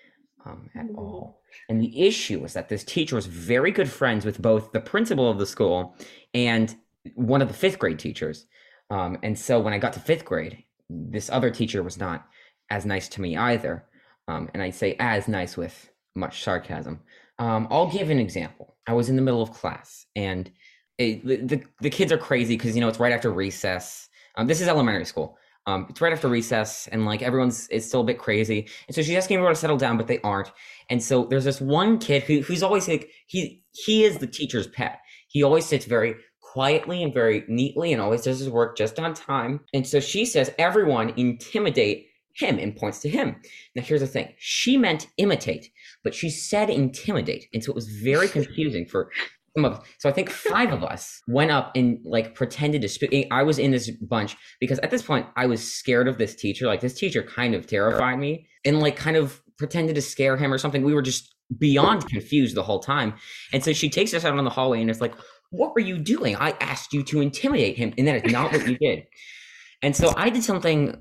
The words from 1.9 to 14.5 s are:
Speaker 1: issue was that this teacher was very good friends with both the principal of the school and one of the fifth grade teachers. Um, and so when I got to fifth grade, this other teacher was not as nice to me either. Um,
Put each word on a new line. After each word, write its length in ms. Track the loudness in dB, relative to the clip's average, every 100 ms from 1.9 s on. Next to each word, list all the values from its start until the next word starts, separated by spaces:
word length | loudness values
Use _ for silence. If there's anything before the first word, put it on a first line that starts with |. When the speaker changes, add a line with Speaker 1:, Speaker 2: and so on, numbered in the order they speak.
| 4 2
Speaker 1:
issue 340 | 2 -4 -6
was 120 | -6
that 140 | -10 -8
this 160 | -8
teacher 320 | -4 -4 -2 -2
was 100 | -4
very 440 | -10 0 2 2
good 200 | 2 -2
friends 340 | 0 0 2
with 160 | -2 0
both 320 | 2 2 2
the 80 | -6
principal 480 | -2 0 2 2 2
of 80 | 2
the 80 | -4
school 500 | 0 2 2 -2 -12 -20 -20 _
and 420 | 0 2 2 0 -2 _ _ -16
one 280 | -4 2 4
of 60 | 2
the 60 |
fifth 240 | 2 0 2
grade 200 | -2 -2
teachers. 480 | -6 -6 -6 -6 _ _ _ _ _
Um, 280 | -4 -4 -4
and 160 | -4 -4
so 200 | 0 2
when 120 | 2
I 40 | -2
got 140 | -2
to 60 | -4
fifth 240 | -2 -2
grade, 400 | -2 -4 -4 -12 _ _ -14
this 400 | -12 -8 -8 -2
other 200 | 0 0
teacher 320 | 0 -2 -2
was 160 | -6 -6
not 280 | -8 -8 -12 _ _ _ _
as 160 | -6 -2
nice 220 | -4 -4
to 100 | -8
me 160 | -6 0
either. 480 | 0 0 -2 -8 -12 _ _ _ -10
Um, 200 | -8 -8